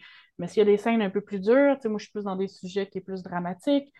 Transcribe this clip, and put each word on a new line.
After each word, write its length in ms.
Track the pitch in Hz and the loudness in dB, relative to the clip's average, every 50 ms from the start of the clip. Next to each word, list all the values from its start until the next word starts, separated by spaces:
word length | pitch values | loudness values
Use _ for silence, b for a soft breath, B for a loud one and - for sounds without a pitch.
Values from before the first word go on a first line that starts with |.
| B B B B B B B - | B B B B B B B -12
Mais 80 | 170 175 | -12 -4
s'il 120 | - 220 | 2 2
y 20 | |
a 40 | 214 | 4
des 120 | 208 202 208 | 4 4 2
scènes 240 | 208 233 233 226 214 | 2 0 0 0 0
un 80 | 190 | 0
peu 100 | 196 208 | -2 -4
plus 180 | 202 - 202 196 | -6 -6 -8 -4
dures, 360 | 185 208 240 269 285 285 277 | 2 4 4 6 6 4 2
tu 80 | 277 - | 2 -2
sais, 60 | 226 | -4
moi, 100 | 214 208 | -6 -6
je 60 | - | -8
suis 60 | - | -10
plus 140 | _ 208 202 | _ -8 -6
dans 100 | 202 190 | -6 -4
des 120 | 185 196 190 | -4 -6 -6
sujets 380 | 190 - - 185 180 202 196 196 | -8 -12 -16 -8 -6 -6 -6 -4
qui 80 | _ 190 | _ -12
est 40 | |
plus 200 | 190 - 190 190 185 | -10 -10 -12 -12 -10
dramatique, 720 | 185 180 175 175 175 185 180 - - 285 277 277 - B B | -8 -8 -6 -6 -6 -8 -6 -2 0 0 0 0 -4 B B